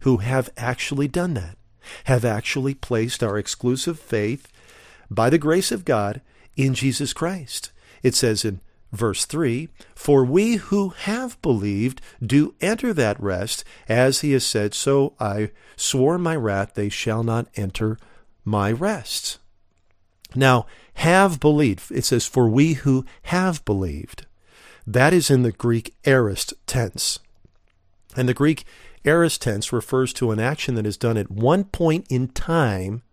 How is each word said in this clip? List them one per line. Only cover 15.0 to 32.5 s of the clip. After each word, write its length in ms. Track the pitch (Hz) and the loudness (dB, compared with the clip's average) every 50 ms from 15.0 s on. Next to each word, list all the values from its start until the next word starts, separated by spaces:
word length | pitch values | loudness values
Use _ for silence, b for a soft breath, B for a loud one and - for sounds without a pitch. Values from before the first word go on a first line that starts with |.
| 139 147 _ _ | 2 0 _ _
I 320 | 117 107 101 107 107 101 b b b b b | -4 -4 -2 -2 -4 -6 b b b b b
swore 400 | b - - - 135 127 143 170 | b -6 -2 0 2 2 2 2
my 200 | 180 175 170 165 | 2 0 -2 -2
wrath, 380 | 156 117 107 98 98 98 107 - | -2 -2 0 0 0 -2 -4 -4
they 140 | - 104 104 | -4 -4 -4
shall 360 | - - - 117 107 113 117 | -4 -4 -4 -2 -2 -2 -2
not 240 | 113 113 113 120 - _ | 0 -2 -2 -4 -6 _
enter 420 | - 104 95 - - 113 110 110 b b b b b b b b _ _ | -6 -6 -6 -4 -2 -2 -2 -2 b b b b b b b b _ _
my 280 | 107 107 104 98 101 113 | -2 0 0 2 0 0
rest.'" 680 | 117 165 202 220 170 101 - - - - - - - _ - _ _ _ _ _ _ _ _ _ _ _ _ _ _ _ - - | 0 -2 -2 -4 -4 -6 -8 -8 -8 -6 -8 -10 -10 _ -20 _ _ _ _ _ _ _ _ _ _ _ _ _ _ _ -8 -2
Now, 320 | 123 131 135 127 120 110 b b b b b b | 2 4 6 6 4 2 b b b b b b
have 440 | - - 160 175 190 196 196 170 139 | -2 2 4 6 6 6 4 2 2
believed, 520 | - 151 151 147 151 123 98 - - - | 2 2 4 4 2 2 0 -2 -6 -8
it 160 | - - 117 | -6 -4 0
says, 200 | - 131 120 - | 0 0 0 0
"For 220 | - - 131 123 117 | 0 2 2 2 4
we 260 | 107 127 147 165 160 | 6 4 4 4 2
who 300 | 135 - 143 131 131 131 b b b b | 0 0 0 0 0 0 b b b b
have 380 | - 170 180 185 190 170 147 - | -2 0 0 0 0 -2 -4 -4
believed." 600 | - 104 98 95 87 71 71 - - - - - - _ b b b b b b b b b b | -4 -2 -2 -2 -4 -6 -8 -12 -14 -16 -20 -20 -20 _ b b b b b b b b b b
That 260 | - 104 123 131 151 175 | -2 2 4 4 6 6
is 180 | 180 151 - | 4 4 4
in 120 | 143 127 123 | 4 4 4
the 100 | 117 107 | 2 0
Greek 420 | - - 120 117 117 - - _ _ - | 0 0 0 0 0 -2 -6 _ _ 2
aorist 480 | 143 135 131 120 104 95 - - - - - _ | 4 4 4 4 2 -2 -4 -8 -10 -10 -16 _
tense. 520 | - - 131 117 98 - - - - - - - _ _ _ _ - _ _ _ _ _ _ _ _ _ _ _ _ - | -6 -4 -2 -2 -2 -4 -6 -6 -4 -6 -6 -12 _ _ _ _ -20 _ _ _ _ _ _ _ _ _ _ _ _ -4
And 100 | - 127 | -2 0
the 80 | 123 123 | 0 0
Greek 300 | - 139 151 160 151 - b b b b b b b b | 2 2 2 2 0 -4 b b b b b b b b
aorist 380 | - 156 170 170 165 - - - | 2 4 4 4 2 0 -2 -2
tense 280 | 123 107 101 107 - | -2 -2 -2 -4 -2
refers 440 | - 120 - - - 131 131 123 - | -4 -4 -2 0 0 0 0 0 -2
to 160 | - 131 117 | -2 -2 0
an 100 | 110 107 | 0 0
action 360 | 110 123 147 - - - 127 | 0 -2 -2 -4 -4 -4 -2
that 100 | 113 107 | -2 -2
is 100 | 107 101 | -2 -4
done 220 | - - 120 113 110 | -2 -2 0 0 0
at 120 | 101 - | -2 -4
one 340 | 95 104 110 123 160 190 196 | -4 0 2 4 4 2 0
point 420 | 196 - - 170 160 156 170 - - | -2 -2 0 2 2 2 0 -2 -2
in 200 | 131 127 127 123 | -2 -2 -2 -2
time 760 | - - - - | -2 -4 -2 0